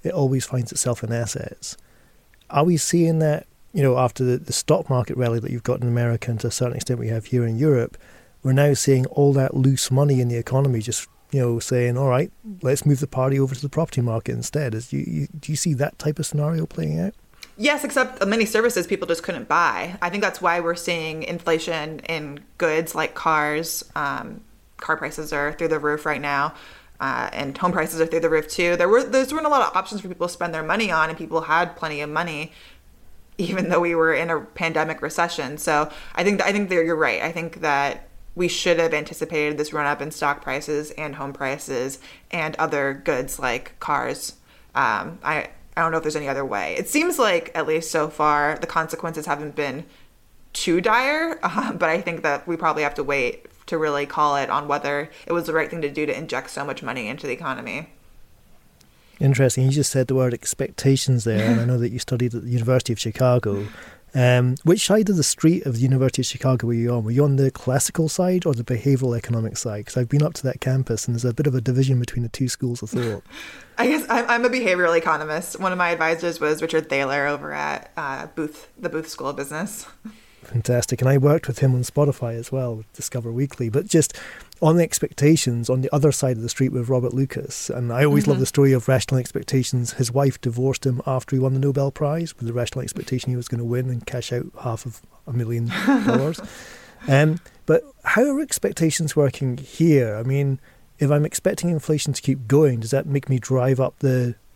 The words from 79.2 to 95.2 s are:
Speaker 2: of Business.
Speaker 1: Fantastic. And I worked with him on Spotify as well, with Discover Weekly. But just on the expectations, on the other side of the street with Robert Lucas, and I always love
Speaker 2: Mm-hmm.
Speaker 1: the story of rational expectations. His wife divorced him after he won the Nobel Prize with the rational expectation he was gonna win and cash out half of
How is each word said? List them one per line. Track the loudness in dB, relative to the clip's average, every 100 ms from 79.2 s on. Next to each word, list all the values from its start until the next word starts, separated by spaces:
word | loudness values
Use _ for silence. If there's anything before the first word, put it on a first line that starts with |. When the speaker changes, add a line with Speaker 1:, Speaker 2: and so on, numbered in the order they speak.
| -6
Speaker 2:
of | -6
Business. | -6 -6 -8 -10 -16 -18 -20 -20 -20 _
Speaker 1:
Fantastic. | -6 -4 0 0 0 0
And | 4
I | 6
worked | 6 4 0
with | 0
him | 2
on | 2
Spotify | 0 0 2 0 -4
as | -6 -6
well, | -4 -4 -6
with | -12
Discover | -12 -8 -6 -4
Weekly. | -2 -2 -2 -2
But | 0 4
just | 4 4 -2 -16 -18 -20 2
on | 4 6
the |
expectations, | 4 0 -4 4 6 6 4 0 0
on | 0
the | 2
other | 4 4
side | 4 0 0
of |
the | -2
street | 0 0
with | 0 0
Robert | 0 0
Lucas, | 0 -2 -4 -8 -8 -6
and | -4 -2
I | 2
always | 4 6 4
love |
Speaker 2:
Mm-hmm. | 4
Speaker 1:
the | 2
story | 6 6
of | 6 4
rational | 2 2 0
expectations. | 0 -6 0 0 2 0 -2
His | -2 0
wife | 2 2 2
divorced | -2 0 -2 0 0
him | -2 -2
after | -4 0
he | 0
won | 2
the | 2
Nobel | 2 2 0
Prize | 0 -2 -2 -4 -8
with | -6
the |
rational | -2 -4 -4
expectation | -6 -8 -4 -2 -2
he | -4
was | -2
gonna | -4
win | -2 -2 -2
and | -4 -6
cash | -8 -4
out | -6 -6 -8
half | -6 -6 -8
of | -14 -20 _